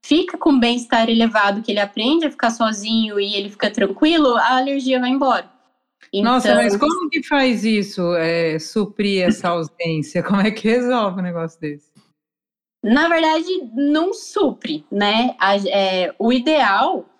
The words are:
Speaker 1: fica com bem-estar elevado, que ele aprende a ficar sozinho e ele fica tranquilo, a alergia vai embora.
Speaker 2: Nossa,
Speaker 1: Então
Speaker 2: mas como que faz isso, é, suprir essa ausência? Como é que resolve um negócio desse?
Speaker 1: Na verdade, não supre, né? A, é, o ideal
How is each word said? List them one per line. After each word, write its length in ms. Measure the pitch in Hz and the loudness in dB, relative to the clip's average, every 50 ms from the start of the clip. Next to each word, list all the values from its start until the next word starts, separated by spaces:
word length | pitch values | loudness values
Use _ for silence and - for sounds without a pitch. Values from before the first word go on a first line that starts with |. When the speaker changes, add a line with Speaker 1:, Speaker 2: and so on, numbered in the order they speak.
| - | 0
Speaker 1:
fica 320 | - 294 320 370 - - | 2 0 0 0 -2 -6
com 220 | 339 - 339 285 262 | -2 2 4 4 4
bem-estar 500 | 233 233 240 247 233 - - 233 226 233 | 4 2 0 -2 -2 0 0 0 2 2
elevado, 540 | 226 226 226 226 226 220 202 202 202 214 226 | 4 2 2 2 2 2 0 2 0 -2 -4
que 100 | - 202 | -4 -2
ele 80 | 208 | -2
aprende 460 | 202 202 - - 220 247 302 339 320 | -2 -2 -4 -4 -2 0 0 2 0
a 40 | 285 | -2
ficar 200 | - - - 233 | -4 -2 -2 -2
sozinho 680 | 226 - 240 220 214 202 202 220 226 226 226 214 208 202 | 0 0 -2 -2 -2 -4 -4 -2 0 0 0 0 -2 -2
e 160 | 202 202 208 | -2 -2 -4
ele 140 | 202 196 202 | -6 -6 -8
fica 220 | - - - 208 | -8 -4 -4 -4
tranquilo, 680 | 208 - 202 190 196 - - 311 339 330 294 262 240 | -2 0 -2 -2 0 0 0 2 2 4 2 2 2
a 220 | 220 - 233 254 254 | 2 2 2 2 2
alergia 420 | 262 277 277 277 254 262 262 254 | 0 0 -2 -4 -2 0 0 0
vai 100 | 247 247 | 0 0
embora. 400 | 262 269 277 262 240 190 170 - _ _ _ _ _ _ _ _ _ _ - _ - | 0 0 2 0 0 0 -2 -8 _ _ _ _ _ _ _ _ _ _ -20 _ -4
Speaker 2:
Nossa, 340 | 196 202 233 254 254 220 208 | -2 0 2 2 2 4 4
Speaker 1:
Então 140 | 202 240 240 | 4 4 4
Speaker 2:
mas 140 | 233 202 | 2 2
como 320 | 208 254 311 330 370 359 302 | 2 2 0 0 -2 -4 -4
que 120 | - 330 254 | -4 -6 -4
faz 420 | - 294 285 269 262 240 202 190 | 0 0 2 2 2 0 0 0
isso, 500 | 226 220 208 196 202 - - 180 170 175 | 0 0 0 0 -4 -4 -4 -2 0 0
é, 440 | 170 165 165 165 170 165 160 156 160 | 0 0 0 0 0 0 0 -2 -4
suprir 680 | 156 - - 220 208 202 208 - 208 202 196 190 180 | -6 -4 -2 -2 -2 -2 -2 -2 -2 0 0 2 2
essa 220 | 180 - - - 180 | 2 0 0 0 -2
ausência? 760 | 180 170 160 147 _ _ 175 165 160 156 143 - - 175 170 | -2 -2 -4 -6 _ _ -4 -4 -2 -4 -4 -4 -4 -4 -2
Como 180 | - 202 196 | 0 0 2
é 100 | 190 220 | 2 0
que 180 | 214 - - 220 | -2 -2 -2 0
resolve 500 | 226 247 247 247 254 240 214 202 180 190 | 0 0 0 0 0 0 -2 -2 -4 -4
um 20 | 180 | -6
negócio 360 | 180 175 170 165 165 - _ | -6 -6 -6 -8 -8 -10 _
desse? 300 | 160 151 147 147 _ _ _ - _ _ _ _ _ _ _ _ _ _ _ _ _ _ _ _ - | -10 -10 -10 -10 _ _ _ -20 _ _ _ _ _ _ _ _ _ _ _ _ _ _ _ _ -2
Speaker 1:
Na 240 | 202 226 285 320 339 | 2 2 2 4 2
verdade, 400 | 339 320 320 320 320 320 330 359 370 349 277 226 214 | 2 2 2 2 2 0 -2 -2 -4 -6 -6 -8 -4
não 380 | 240 285 285 294 311 330 370 453 | -2 0 0 2 0 0 -2 -4
supre, 680 | - - - - 415 392 269 196 - - 226 - 151 - _ | -6 -12 -8 -2 0 0 0 -2 -4 -8 -8 -8 -8 -8 _
né? 440 | - 202 202 202 208 220 240 247 - - | -4 -2 0 2 2 2 0 0 0 0
A, 160 | - 196 202 | 0 2 2
é, 580 | 202 196 180 190 202 196 190 190 185 180 160 - _ | 0 0 0 0 0 0 2 0 0 -2 -2 -4 _
o 140 | 202 226 247 | 0 2 2
ideal 720 | 262 240 302 311 302 254 208 196 208 247 330 381 233 - _ _ | 2 2 2 2 4 4 2 2 2 0 0 -2 -4 -8 _ _